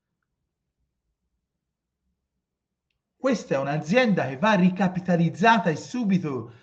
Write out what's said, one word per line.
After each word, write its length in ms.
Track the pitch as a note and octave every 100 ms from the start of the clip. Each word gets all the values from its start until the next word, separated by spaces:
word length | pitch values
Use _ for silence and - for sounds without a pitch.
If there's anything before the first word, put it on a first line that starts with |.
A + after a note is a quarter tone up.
| _ _ _ _ _ _ _ _ _ _ _ _ _ _ _ _ _ _ _ _ _ _ _ _ _ _ _ _ _ _ _
Questa 420 | _ C4 G#3+ - C#3+
è 20 |
un'azienda 680 | C#3 D#3 D3+ A#3+ A#3+ F3+ C3
che 120 | C3+
va 160 | G#3+
ricapitalizzata 1120 | G3+ F#3 F#3 F3+ F3+ - E3+ E3 - A3 A#3 F3
e 80 | D3
subito. 760 | - B3 G#3 F#3 D3+ B2+ A2+ -